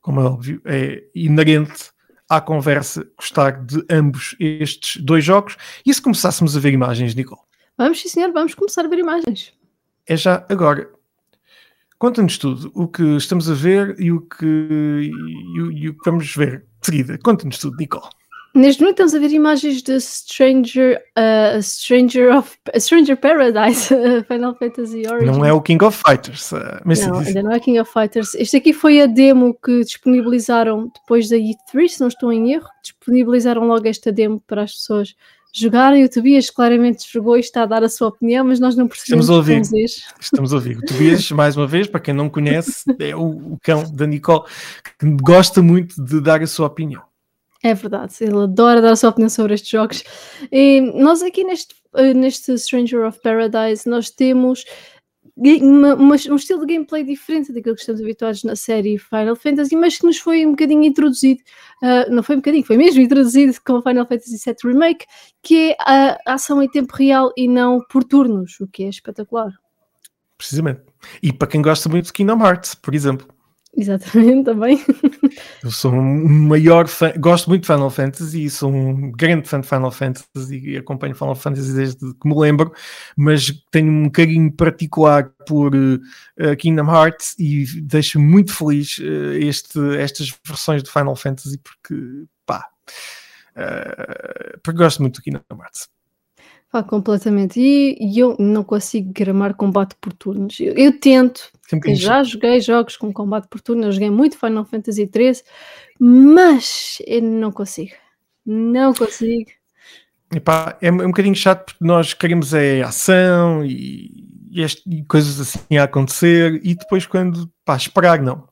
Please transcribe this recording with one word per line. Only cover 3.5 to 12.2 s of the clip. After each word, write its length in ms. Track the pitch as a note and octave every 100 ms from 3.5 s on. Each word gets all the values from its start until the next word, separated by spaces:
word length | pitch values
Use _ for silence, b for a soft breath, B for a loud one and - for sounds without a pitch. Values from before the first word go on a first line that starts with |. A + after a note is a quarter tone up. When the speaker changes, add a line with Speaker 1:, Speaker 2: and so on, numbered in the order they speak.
| C3 B2
Speaker 1:
de 160 | D3+ -
ambos 460 | D#3+ D3 C3 - -
estes 640 | D#3+ D#3 D3+ - - -
dois 220 | C#3+ E3
jogos. 320 | D3 G3 G3+ - B B -
E 80 |
se 80 | C4+
começássemos 560 | C4+ G3 F3 - E3 C#3+
a 20 |
ver 140 | C#3+
imagens, 420 | C3+ B2 A#2+ B2 A2+
Nicole? 240 | C3 - _ _ _ -
Speaker 2:
Vamos, 240 | C4 E4
sim, 80 | F4
senhor, 220 | F4 F4+
vamos 200 | E4+ D#4+
começar 300 | - G4+ -
a 40 | E4
ver 100 | F4
imagens. 540 | E4 E4+ D#4+ G3 - _ _ _ _ _ _
Speaker 1:
É 120 | D#3+
já 280 | F#3 F3+ -
agora. 400 | G3 D#3+ C#3+ C#3 _ _ _ _ _ _ _ _ _ _ _
Conta-nos 400 | A#3 A#3+